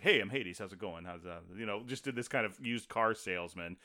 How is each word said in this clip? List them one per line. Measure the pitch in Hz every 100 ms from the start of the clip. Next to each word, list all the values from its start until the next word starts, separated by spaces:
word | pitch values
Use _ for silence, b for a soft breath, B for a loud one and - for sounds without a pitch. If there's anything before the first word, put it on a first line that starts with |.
Hey, | - 170
I'm | 101
Hades. | 135 98 90
How's | 101
it | 95
going? | 98 82
How's, | 87 87 87
uh, | 85 85
you | 92 113
know, | 104
just | 123 127
did | 139
this | 120 120
kind | 135
of | 107 98
used | 127 117 -
car | - 113
salesman. | 110 - 90 87 90 85 87